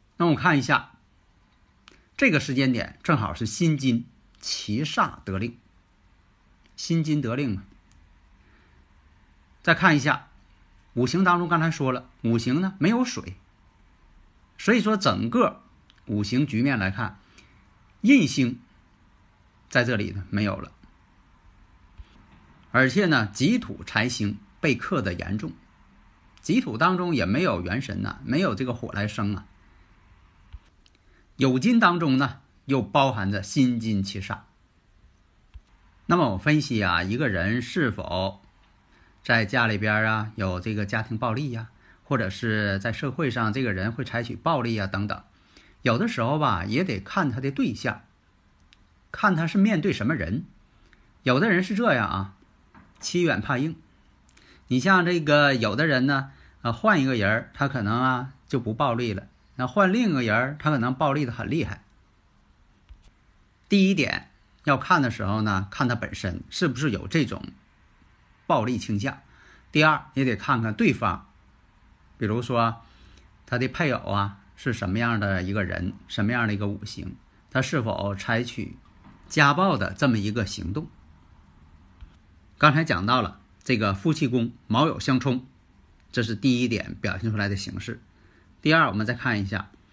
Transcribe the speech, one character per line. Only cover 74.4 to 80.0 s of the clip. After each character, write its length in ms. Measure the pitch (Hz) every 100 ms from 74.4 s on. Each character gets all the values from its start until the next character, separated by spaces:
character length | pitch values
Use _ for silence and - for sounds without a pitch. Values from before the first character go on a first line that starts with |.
| - -
是 180 | 131
什 160 | 104 92
么 100 | 107
样 200 | 117 113
的 240 | 101 95
一 100 | 92
个 100 | 104
人， 300 | 95 90 87 - -
什 180 | - 104
么 60 |
样 160 | 120 113
的 60 |
一 40 | 101
个 100 | 101
五 160 | 101
行， 320 | 104 - - - _ _ _
他 100 | 131
是 200 | 131 135
否 340 | 110 - 101 98
采 280 | - 113
取 320 | 120 - - - - - - - -
家 260 | 156 143
暴 240 | 147 196 139
的 160 | 95
这 160 | -